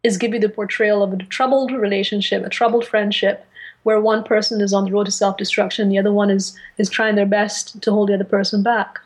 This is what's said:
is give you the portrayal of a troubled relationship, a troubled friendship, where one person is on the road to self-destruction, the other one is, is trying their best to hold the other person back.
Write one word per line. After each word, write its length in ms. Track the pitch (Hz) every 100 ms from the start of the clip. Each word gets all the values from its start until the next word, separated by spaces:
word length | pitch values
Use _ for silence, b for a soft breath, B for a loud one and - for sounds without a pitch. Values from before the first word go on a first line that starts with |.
is 160 | 233 190
give 160 | 233
you 60 | 226
the 80 | 208
portrayal 560 | 214 202 - 208 208
of 80 | 196
a 60 | 190
troubled 560 | 185 - 262 269 262
relationship, 720 | 262 202 196 202 208 - 196 190
a 40 |
troubled 360 | - 240 233 233
friendship, 580 | 214 208 202 202 - - B B B
where 160 | 220 214
one 240 | 214 220
person 380 | 214 214 214 220
is 100 | 202
on 120 | 196 196
the 60 |
road 160 | 202 202
to 40 |
self-destruction, 800 | - 196 190 190 - 190 - 202
the 80 | 196
other 160 | 202
one 160 | 202 202
is, 280 | 196 190 B B -
is 120 | 202
trying 260 | - 220 208
their 100 | 202
best 560 | 208 208 - - 208
to 100 | -
hold 160 | 208 202
the 60 |
other 100 | 196
person 400 | 190 196 196 214
back. 360 | 208 226 - -